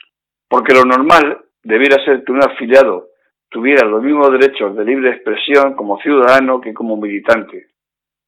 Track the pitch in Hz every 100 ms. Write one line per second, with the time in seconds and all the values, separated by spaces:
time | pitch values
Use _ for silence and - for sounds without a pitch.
0 | _ _ _ _ _ 123 117 127 127 127
1 | 151 165 147 - _ _ 110 113 139 135
2 | 151 127 131 131 135 - 117 135 117 90
3 | - _ _ _ _ 117 127 143 110 110
4 | 135 147 139 131 139 - 101 107 107 135
5 | 127 117 110 - - 143 139 135 104 101
6 | 147 143 123 135 131 127 120 110 117 107
7 | 104 101 107 113 98 90 - _ _ _
8 | _ _